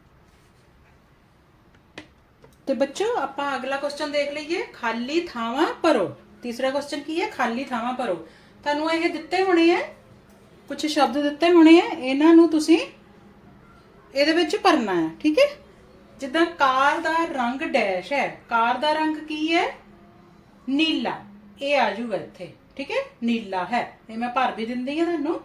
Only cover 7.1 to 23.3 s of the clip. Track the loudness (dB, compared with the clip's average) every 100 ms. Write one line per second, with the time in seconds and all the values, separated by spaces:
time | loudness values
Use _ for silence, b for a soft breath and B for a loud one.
7.1 | -4 -4 -2 -4 -4 -6 -6 -6 -4 -4
8.1 | -6 B B B B -4 -2 -2 0 -2
9.1 | -4 -4 0 2 4 4 4 -2 -12 -20
10.1 | -20 -20 -20 -20 -20 -14 -6 -2 2 2
11.1 | 2 -2 0 4 8 10 10 6 -4 -2
12.1 | 4 8 8 8 4 4 2 2 -12 -20
13.1 | -20 -20 -20 -20 -20 -20 -20 -20 -20 -6
14.1 | 0 2 2 0 2 4 4 2 0 -2
15.1 | -2 0 4 2 0 -20 -20 -20 -20 -20
16.1 | -14 -4 0 0 2 0 2 2 0 -2
17.1 | -2 -2 -2 -4 -4 -2 0 0 -4 -4
18.1 | -4 -4 -8 -4 0 0 0 -2 0 -2
19.1 | -4 -8 -6 -2 0 -2 -6 -20 -20 -20
20.1 | -20 -20 -20 _ _ -4 -2 0 -2 -4
21.1 | -8 -14 -20 -20 -10 -2 0 0 -2 -6
22.1 | -8 -8 -16 -18 -18 _ -14 -6 -6 -6
23.1 | -6 -4